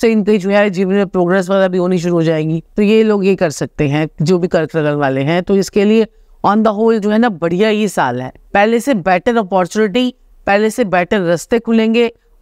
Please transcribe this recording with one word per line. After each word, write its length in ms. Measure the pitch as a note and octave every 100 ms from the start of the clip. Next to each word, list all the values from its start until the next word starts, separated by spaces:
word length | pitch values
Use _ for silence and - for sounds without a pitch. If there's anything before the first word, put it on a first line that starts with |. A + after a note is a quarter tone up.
से 100 | A#3
इनके 260 | A3 G3 G#3+
जो 120 | F#3+
है 200 | G3+ G#3+
जीवन 240 | F3+ F#3+
में 140 | G3+ G3
प्रोग्रेस 420 | F#3 F3 G3 F3+
वगैरह 180 | G3 F#3+
भी 100 | F3+
होनी 200 | F3+ F#3
शुरू 160 | F3
हो 100 | E3+
जाएगी। 400 | D#3+ D#3+ D#3 D#3+ - -
तो 60 |
ये 220 | G#3 A3
लोग 220 | A3 G#3 F#3+
ये 100 | F#3+
कर 140 | E3+
सकते 380 | - C#3 - D3
हैं, 220 | D3 D#3 -
जो 180 | D#3+ F#3
भी 80 | F3
कर्क 280 | E3 D3+ E3
लगन 200 | D3 D3
वाले 260 | C#3 C3+
हैं। 220 | C#3 F3
तो 120 | F3+ G3
इसके 300 | F3+ G#3 G#3
लिए 220 | A3 G#3 _ _ - F#3
on 120 | G#3+
the 160 | A3
whole 260 | G3+ A3+ A3+
जो 100 | G3+
है 80 | G#3+
ना, 120 | A#3+
बढ़िया 400 | D#3+ E3 F3 A3
ही 180 | G#3+ G#3
साल 340 | F3+ C3+ B2
है, 120 | B2+ - _
पहले 260 | G3+ G#3+ A#3
से 140 | C#4
बेटर 440 | A3 E3+ F3+ - A#3
अपॉर्चुनिटी, 800 | F#3 F#3+ F3 G#3+ G#3+ A#3+ B3 - _ - -
पहले 220 | G3+ G#3+
से 140 | G#3
बेटर 380 | G3+ F3 F3 G#3+
रास्ते 380 | E3+ E3+ - E3
खुलेंगे 520 | - A3+ A3+ A3+ A#3 - _ -